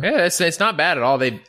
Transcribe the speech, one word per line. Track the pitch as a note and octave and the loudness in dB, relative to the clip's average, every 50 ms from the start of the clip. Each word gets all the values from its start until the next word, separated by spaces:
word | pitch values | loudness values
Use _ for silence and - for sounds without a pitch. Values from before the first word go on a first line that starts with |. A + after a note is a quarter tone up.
Yeah, | D3 G3+ - F#3 F3 | -2 -2 0 0 0
it's, | F3 F3 - | 0 0 0
it's | F3+ E3+ E3 - | -2 0 0 0
not | G3+ A3 G#3 | -2 0 0
bad | D3 D#3 F3 E3+ | 0 0 0 0
at | C3+ | 2
all. | A#2 B2+ C#3 B2+ | 2 2 2 2
They, | C3 B2+ A2 G#2+ - | 0 -2 -2 -6 -10